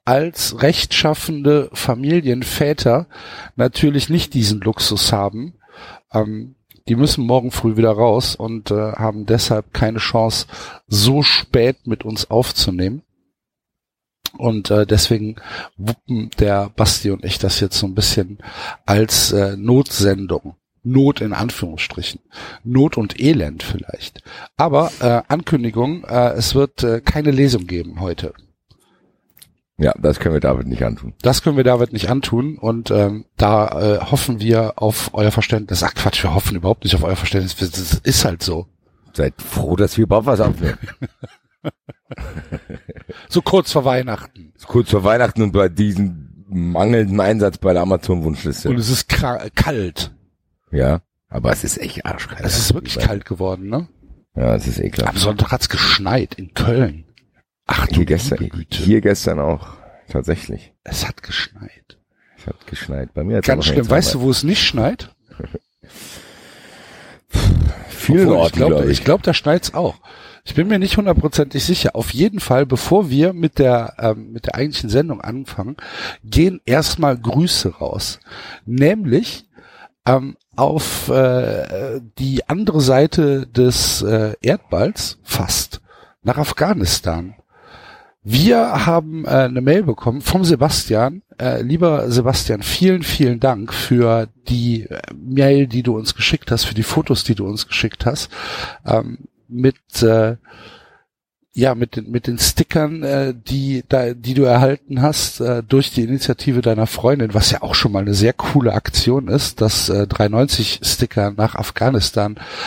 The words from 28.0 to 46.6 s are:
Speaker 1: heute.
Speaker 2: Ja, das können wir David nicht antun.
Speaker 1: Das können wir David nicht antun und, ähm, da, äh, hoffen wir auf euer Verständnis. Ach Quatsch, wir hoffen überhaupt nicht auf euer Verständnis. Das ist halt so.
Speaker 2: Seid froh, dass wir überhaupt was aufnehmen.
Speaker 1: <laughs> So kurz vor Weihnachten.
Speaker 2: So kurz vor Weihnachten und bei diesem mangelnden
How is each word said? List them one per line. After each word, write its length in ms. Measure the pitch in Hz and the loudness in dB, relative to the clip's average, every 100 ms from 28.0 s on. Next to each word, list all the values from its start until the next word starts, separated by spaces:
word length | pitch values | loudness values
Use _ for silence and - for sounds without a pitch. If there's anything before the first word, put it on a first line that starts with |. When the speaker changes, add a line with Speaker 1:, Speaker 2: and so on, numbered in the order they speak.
Speaker 1:
heute. 320 | 95 85 85 - _ _ _ _ _ _ _ _ _ _ _ _ _ - | -6 -6 -10 -12 _ _ _ _ _ _ _ _ _ _ _ _ _ -2
Speaker 2:
Ja, 160 | 73 - | 0 2
das 220 | 76 73 | 0 0
können 140 | - | 0
wir 80 | 78 | 0
David 260 | 65 64 62 | 0 0 -4
nicht 160 | 58 | -4
antun. 300 | 58 55 60 - | -4 -4 -12 -2
Speaker 1:
Das 200 | 123 127 | 0 0
können 140 | 165 143 | 2 2
wir 80 | |
David 300 | 127 123 120 | 4 4 0
nicht 160 | 107 - | -2 -2
antun 480 | 135 - 117 143 156 | -2 0 -2 -2 -4
und, 340 | 110 117 113 | -4 -4 0
ähm, 320 | 104 101 107 - - | 2 2 -2 -6 0
da, 300 | 104 107 107 | 2 4 2
äh, 320 | 73 104 104 | 0 0 0
hoffen 420 | - 139 - 113 | 0 -2 -2 -2
wir 320 | 110 113 110 - | 2 2 2 -2
auf 360 | 110 - - | -2 -2 -4
euer 180 | - 104 | 0 2
Verständnis. 520 | 110 - 110 104 90 | 2 0 -2 -2 -2
Ach 100 | 85 | -2
Quatsch, 280 | - - - | -2 -2 0
wir 140 | 82 90 | 0 0
hoffen 220 | - 90 | 0 -2
überhaupt 260 | 90 - | -2 -2
nicht 120 | 92 90 | 0 0
auf 80 | |
euer 120 | 78 95 | 0 -2
Verständnis. 400 | - 101 92 - | -2 -2 -2 -4
Das 460 | 92 92 87 - | -6 -6 -2 0
ist 220 | - 135 110 | 2 2 0
halt 180 | 85 | -2
so. 240 | - 82 85 _ _ _ _ | -4 -6 -8 _ _ _ _
Speaker 2:
Seid 220 | - 69 - | -2 -2 -4
froh, 360 | - - 67 87 | -8 -4 0 2
dass 180 | 101 - | 2 2
wir 80 | |
überhaupt 220 | 104 104 117 | 2 2 4
was 160 | 107 | 2
aufnehmen. 360 | - - 80 - | 2 0 -2 -4
Speaker 1:
<laughs> 40 | - - 123 _ - _ _ _ 156 - - - - 127 - 98 - - - - - - - - - | -10 -14 -16 _ -20 _ _ _ -12 -12 -16 -20 -18 -14 -12 -14 -12 -14 -12 -18 -16 -18 -18 -20 -4
So 120 | 175 | -4
kurz 300 | - 190 - | 2 2 2
vor 140 | 156 131 | 0 2
Weihnachten. 680 | 127 127 107 - - 80 _ | 0 -2 -8 -12 -20 -20 _
Speaker 2:
So 100 | - | 0
kurz 220 | 120 107 | 0 2
vor 160 | 104 95 | 2 4
Weihnachten 360 | 117 117 113 | 4 2 2
und 120 | 107 | 2
bei 160 | 98 95 | 2 2
diesem 760 | 82 104 95 101 82 69 - 98 | 2 0 2 -2 -4 -14 -20 -8
mangelnden 720 | 95 | -4